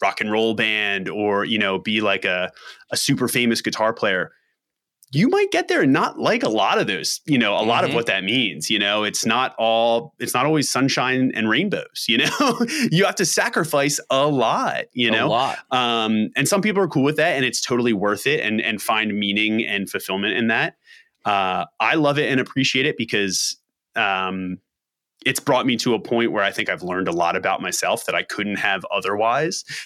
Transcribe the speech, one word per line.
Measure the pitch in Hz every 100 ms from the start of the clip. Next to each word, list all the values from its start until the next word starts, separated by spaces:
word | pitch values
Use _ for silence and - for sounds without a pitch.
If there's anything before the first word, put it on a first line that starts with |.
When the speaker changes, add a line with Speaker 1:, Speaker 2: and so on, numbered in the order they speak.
Speaker 1:
rock | 98 -
and | 107
roll | 107 113 113
band | 110 107 104 98 92
or, | 104 104 101 104
you | 110
know, | 101 95
be | 110 107
like | 104 98 101
a, | 90 90 - - - -
a | -
super | - 127 120
famous | 123 120 113
guitar | 110 - 110
player, | 113 107 92 85 _ _ _ _ _ _ _ _
you | 139 240
might | 392 403
get | 339 359
there | 339
and | 147
not | 147 226 -
like | 135 240
a | 139
lot | 107 101 208
of | 107
those, | 92 67 - -
you | 139
know, | 107
a | 92 110
lot | 120
of | 175
Speaker 2:
Mm-hmm. | 135
Speaker 1:
what | 117
that | 98
means, | 95 127 107 78 -
you | 107
know, | 101 107
it's | 107 101 110
not | 117 131 -
all, | 113 113 117 117 151 -
it's | 120 123
not | 143
always | 156 127
sunshine | 127 131 - 127 131 127
and | - 110
rainbows, | 113 202 85 - - -
you | 113
know, | 151 - 285 - 233 311
<laughs> | 240
you | 160 185
have | -
to | 180
sacrifice | - 208 233 160 143 139 143 -
a | 135 147
lot, | 139 113 185 233 64 -
you | - 117
Speaker 2:
A |
Speaker 1:
know? | 110 135
Speaker 2:
lot. | 117 131 - -
Speaker 1:
Um, | 127 120 117 110 107 110 -
and | 135
some | 202
people | 208 196
are | 180
cool | 156
with | 139 151
that | 165 139
and | 127
it's | -
totally | - 120 120
worth | 104 104 101 139
it | 151
and, | 110 107
and | 110 107
find | - 110 107 104
meaning | 101 101 110 110 -
and | 104 98
fulfillment | 98 - 95 104 98
in | 117
that. | 117 156 - - - _ _ 107
Uh, | 101 95 92 80 -
I | 110 160
love | 147 143
it | 123
and | 131
appreciate | - 175 165 131 143
it | 170
because, | 110 107 98 90 - - _ _ _ 117
um, | 104 95 95 95 92 92 _ _ _ _ _ _ 131
it's | 127
brought | - 127 123
me | 117
to | 123
a | 110
point | - 117 117
where | 101 98
I |
think | 95 98
I've | 90
learned | 90 92 95
a |
lot | 85 85 92
about | 92 92
myself | 90 - 87 107 -
that | 85
I |
couldn't | 92 - 104 98
have | 104 95 -
otherwise | 101 95 104 113 131 160 185 - -